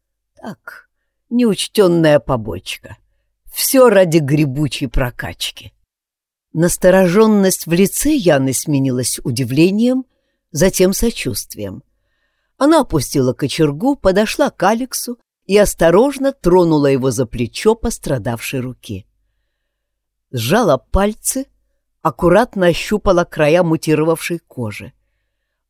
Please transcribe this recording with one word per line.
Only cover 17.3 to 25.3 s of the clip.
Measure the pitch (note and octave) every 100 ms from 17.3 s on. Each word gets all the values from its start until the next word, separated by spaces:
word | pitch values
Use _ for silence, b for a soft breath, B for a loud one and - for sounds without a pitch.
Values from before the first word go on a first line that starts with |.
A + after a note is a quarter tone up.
| A#2+ A#2 - G#3+
пострадавшей | A3 A#3 - - C3 A2+ A#2 - C3+
руки. | B2+ A#2 - F#2+ - _ _ _ _ _ _ _ _ _ _ _ _
Сжала | B2+ A2+ G#3 G#3 -
пальцы, | _ F#3+ G#3 G#3 - C4 C4+ _ _ _ _ _
аккуратно | D#3+ - F3 F#3 B3 G3 F3
ощупала | D#3+ - G#3 - F3
края | E3+ - D3 E3+
мутировавшей | E3+ D#3+ - D3+ D#3+ E3 - E3+
кожи, | _ - A2 G2+ F#2+ _ _ _ _